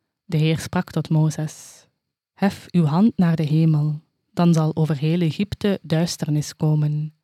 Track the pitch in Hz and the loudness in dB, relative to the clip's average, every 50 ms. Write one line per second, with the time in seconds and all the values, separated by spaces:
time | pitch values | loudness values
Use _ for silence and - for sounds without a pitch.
0 | _ _ _ _ _ - 165 151 156 160 165 - - - - 180 - - - 160 | _ _ _ _ _ -4 -2 0 0 0 0 -2 -4 -6 -4 -4 -6 -4 -6 -6
1 | 147 - 160 156 156 156 - - 156 151 - - - - - - _ _ _ _ | -4 0 0 2 2 0 0 -4 -8 -10 -10 -16 -20 -20 -20 -20 _ _ _ _
2 | _ _ _ _ _ _ _ - 196 196 - - - - - 175 160 139 156 180 | _ _ _ _ _ _ _ -2 -2 -2 -2 -4 -18 -2 0 0 2 2 2 2
3 | 214 233 - - 175 170 160 160 156 143 156 160 160 160 156 147 147 151 147 151 | 2 2 2 2 2 2 2 0 0 0 2 2 4 4 2 2 0 -2 -4 -6
4 | _ _ _ _ _ _ - 180 170 170 165 160 156 156 - 165 156 147 156 131 | _ _ _ _ _ _ -2 2 2 4 4 4 2 0 0 0 0 0 0 -2
5 | 151 156 170 180 170 156 - - 208 - - _ - 202 190 - _ 147 160 156 | 0 -2 0 0 0 -2 -2 -2 -6 -6 -6 _ -2 -2 -2 -2 _ -2 -2 0
6 | 170 170 - - 156 156 147 147 139 - - - 160 156 156 151 147 151 151 151 | 0 -2 -4 -6 -4 -2 -2 -2 -4 -6 -6 -2 0 0 2 2 0 -2 -2 -4
7 | 156 151 _ _ | -6 -8 _ _